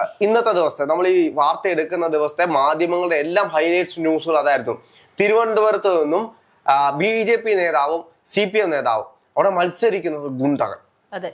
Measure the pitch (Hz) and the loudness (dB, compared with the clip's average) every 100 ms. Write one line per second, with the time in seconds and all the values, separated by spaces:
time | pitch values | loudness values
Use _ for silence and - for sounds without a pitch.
0 | - - 202 226 233 180 156 - 143 170 | -2 0 2 2 2 2 0 -2 -2 0
1 | 180 180 160 139 147 160 190 165 156 175 | 2 2 2 2 0 0 -2 -2 -2 -2
2 | 165 156 147 151 175 143 143 160 170 175 | -2 0 -2 0 0 2 2 2 0 0
3 | 180 156 151 185 202 156 165 175 175 175 | 0 -2 0 -2 0 0 0 0 -2 -2
4 | 160 160 165 156 143 135 117 107 - - | -2 -2 0 0 2 0 -2 -8 -12 -20
5 | _ - 208 220 226 220 214 202 196 170 | _ -4 0 2 2 2 0 0 0 0
6 | 151 175 226 - _ _ - 139 143 143 | 0 -2 -4 -12 _ _ 0 2 2 0
7 | 202 226 214 226 226 196 170 156 143 165 | 0 0 0 0 0 0 2 0 0 -2
8 | - _ - 196 208 214 190 147 123 110 | -8 _ -6 -2 0 0 0 0 0 -2
9 | - - _ 139 185 180 180 - 226 185 | -4 -14 _ 0 2 2 -2 0 0 0
10 | 165 151 143 127 139 139 107 95 _ _ | -4 -6 -6 -2 -2 0 -4 -6 _ _
11 | _ 196 180 | _ -12 -12